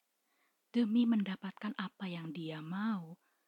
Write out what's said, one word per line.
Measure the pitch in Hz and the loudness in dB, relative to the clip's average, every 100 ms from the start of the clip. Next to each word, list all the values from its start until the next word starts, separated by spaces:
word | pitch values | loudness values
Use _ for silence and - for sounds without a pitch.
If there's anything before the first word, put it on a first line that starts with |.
| _ _ _ _ _ _ _ | _ _ _ _ _ _ _
Demi | 240 220 233 233 | 2 4 6 6
mendapatkan | 220 196 185 190 - 214 - | 4 2 -2 -6 -8 -8 -6
apa | 190 - 185 | -6 -6 -8
yang | 170 165 | -6 -8
dia | 170 160 156 | -8 -8 -8
mau, | 160 185 226 196 160 175 _ _ | -6 -4 -2 -2 -6 -16 _ _